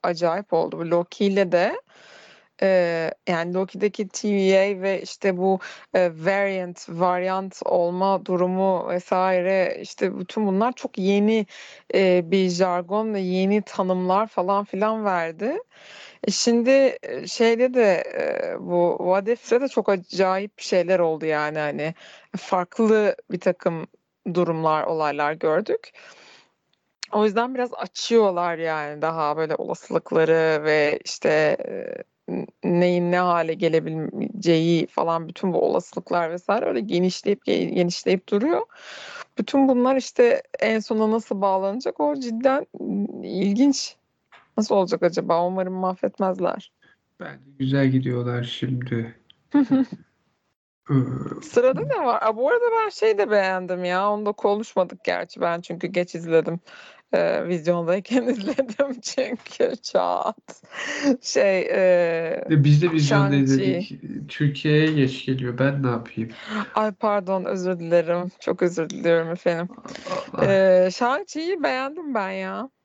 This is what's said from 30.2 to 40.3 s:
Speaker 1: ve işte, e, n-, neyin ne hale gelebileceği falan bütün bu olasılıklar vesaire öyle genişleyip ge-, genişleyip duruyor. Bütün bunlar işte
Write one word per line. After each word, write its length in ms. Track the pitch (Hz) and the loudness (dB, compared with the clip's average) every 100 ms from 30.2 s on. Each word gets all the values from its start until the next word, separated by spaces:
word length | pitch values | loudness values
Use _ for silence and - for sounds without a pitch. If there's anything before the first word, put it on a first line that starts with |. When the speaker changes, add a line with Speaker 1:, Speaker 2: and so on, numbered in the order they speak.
| 160 165 160 156 | 4 4 4 2
Speaker 1:
ve 360 | 156 151 147 - - | 2 2 2 0 -6
işte, 520 | - - 156 151 - - | -4 0 2 2 0 -4
e, 360 | 98 50 - - _ - | -8 -10 -12 -16 _ -8
n-, 200 | - - _ | -8 -8 _
neyin 480 | - 175 180 175 175 | 0 4 4 2 2
ne 80 | 180 | 2
hale 340 | 180 170 165 | 2 0 0
gelebileceği 1300 | 160 165 160 160 160 156 - - - 170 165 165 170 - | 0 2 2 0 -6 -6 -6 -8 -4 2 4 4 2 0
falan 400 | - 165 165 165 | -2 -2 -2 -6
bütün 260 | 175 190 | -4 -2
bu 80 | 160 | 0
olasılıklar 720 | - 185 - - - 175 160 | 2 0 -4 -14 -4 -2 -2
vesaire 340 | 175 - 208 - | -6 -2 -2 0
öyle 140 | 254 | -2
genişleyip 680 | 208 175 185 - - 202 - | -2 0 0 0 -2 -2 0
ge-, 220 | 87 92 | 0 0
genişleyip 560 | 185 175 - - 185 - | 0 0 0 0 0 0
duruyor. 320 | 202 269 349 453 - - - - - - - | 0 0 0 -4 -12 -20 -18 -16 -16 -12 -8
Bütün 300 | 202 277 269 | 0 4 4
bunlar 280 | 247 247 269 | 4 4 2
işte 480 | - - 240 | 0 4 6